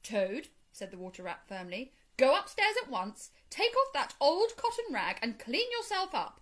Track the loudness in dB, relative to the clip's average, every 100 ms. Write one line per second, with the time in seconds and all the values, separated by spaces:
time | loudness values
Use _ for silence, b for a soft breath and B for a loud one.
0 | -2 0 0 -2 -8 _ _ -14 -14 -12
1 | -12 -10 -10 -10 -10 -10 -8 -8 -10 b
2 | b _ 6 6 2 2 2 2 -2 -2
3 | -4 -6 -16 b b 0 0 4 2 2
4 | -2 4 4 6 2 2 -4 -2 -4 -2
5 | -2 -2 -4 -6 -4 -2 -2 -2 -2 -2
6 | -2 -2 -6 -8